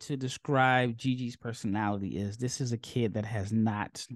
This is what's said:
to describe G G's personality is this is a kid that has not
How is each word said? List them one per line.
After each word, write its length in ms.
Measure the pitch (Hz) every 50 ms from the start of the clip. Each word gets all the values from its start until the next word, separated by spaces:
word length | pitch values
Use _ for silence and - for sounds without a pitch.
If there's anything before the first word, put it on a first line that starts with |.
to 180 | - - 147 135
describe 800 | 131 127 - - - - 143 131 131 131 127 127 127 123 117 117
G 160 | - 135 127
G's 220 | 127 127 120 120
personality 800 | - - 117 117 - - 107 98 107 107 104 104 98 98 87 60 90
is 180 | 101 101 104
this 240 | 117 123 123 - -
is 120 | 135 120
a 40 | 117
kid 380 | 117 - - - 127 117 104 90
that 100 | 107 107
has 260 | 107 113 104 95 101
not 560 | 110 113 110 110 104 104 101 - - - - - 120